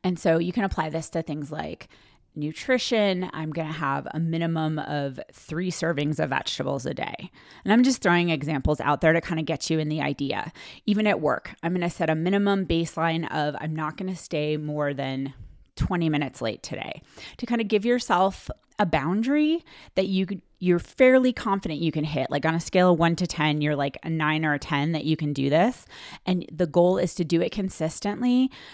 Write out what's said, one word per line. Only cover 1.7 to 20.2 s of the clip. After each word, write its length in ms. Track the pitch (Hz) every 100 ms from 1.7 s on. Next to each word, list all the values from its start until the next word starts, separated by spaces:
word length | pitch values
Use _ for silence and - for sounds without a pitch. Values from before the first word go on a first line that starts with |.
| 160 - - _ _ _ 151
nutrition. 960 | 147 156 - 254 - 226 202 180 180
I'm 160 | 151 156
gonna 200 | 156 156
have 360 | 160 143 139 -
a 80 | 156
minimum 580 | 165 165 165 165 156 156
of 420 | 143 147 139 127 -
three 400 | - - 156 185
servings 480 | - 165 147 147 151
of 100 | 151
vegetables 560 | 131 - - 139 139 139
a 80 |
day. 380 | 135 - - - - - -
And 100 | 190
I'm 80 | 226
just 200 | 254 254
throwing 280 | 185 175 175
examples 500 | 156 143 143 143 151
out 220 | - 143
there 120 | 165
to 80 | 165
kinda 200 | - 160
get 300 | 156 160 -
you 80 | 160
in 100 | 151
the 120 | 151
idea. 500 | 143 143 139 - - - - - -
Even 220 | 208 214
at 120 | -
work, 360 | 151 120 - -
I'm 100 | 170
gonna 160 | 180 170
set 220 | - 160
a 40 | 160
minimum 520 | 170 202 202 196 180
baseline 600 | 165 165 - 165 165 165
of, 240 | 156 147 143
"I'm 160 | 156 156
not 220 | 156 151
gonna 180 | 185 180
stay 400 | - 151 151 151
more 380 | 151 151 147
than 400 | 139 135 135 139 - - - _ -
twenty 340 | - 175 165
minutes 300 | 151 139 -
late 220 | 113 -
today," 400 | - - - - - - - -
to 100 | -
kinda 160 | 240
give 220 | 208 208 220
yourself 680 | 247 - 175 190 - - - _ -
a 80 | 196
boundary 800 | 151 143 202 233 294 302 330 - - - -
that 120 | 190
you 200 | 190